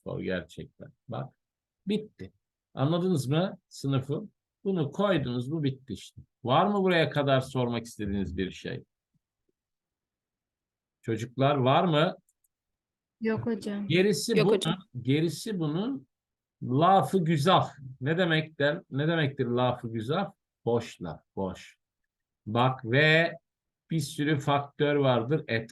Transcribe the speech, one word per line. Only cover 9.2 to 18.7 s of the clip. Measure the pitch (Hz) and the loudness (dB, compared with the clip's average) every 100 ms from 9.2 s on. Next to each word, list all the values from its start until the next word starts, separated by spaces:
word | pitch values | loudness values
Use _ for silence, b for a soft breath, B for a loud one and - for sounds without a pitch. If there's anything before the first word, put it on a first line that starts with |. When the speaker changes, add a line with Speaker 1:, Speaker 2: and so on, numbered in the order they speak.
| _ _ _ _ _ _ _ _ _ _ _ _ _ _ _ _ _ _ | _ _ _ _ _ _ _ _ _ _ _ _ _ _ _ _ _ _
Speaker 1:
Çocuklar | - 107 117 - 139 143 | -6 -4 -4 0 0 2
var | 123 151 | 2 4
mı? | 185 147 175 - _ _ _ _ _ _ _ _ _ - | 4 2 2 -2 _ _ _ _ _ _ _ _ _ -6
Speaker 2:
Yok | 220 220 233 | -4 -2 -2
hocam. | 220 214 202 202 | -4 -6 -6 0
Speaker 1:
Gerisi | 170 202 - - 208 | 2 4 2 2 2
Speaker 3:
Yok | 175 | 4
Speaker 1:
bunun, | 202 | 2
Speaker 3:
hocam. | 160 175 - 123 | 0 -4 -8 -6
Speaker 1:
gerisi | 110 147 165 - 226 190 | 0 2 0 -2 -6 -4
bunun | 156 160 240 269 - _ _ _ _ - | -2 -2 -2 -6 -10 _ _ _ _ -10
lafı | 123 131 175 196 - 190 | -2 4 6 6 4 2
güzaf. | 160 160 156 165 - - - - | 2 2 4 4 2 -6 -18 -6
Ne | 131 165 | -2 0
demekten, | 175 156 156 - 143 | 2 2 0 0 0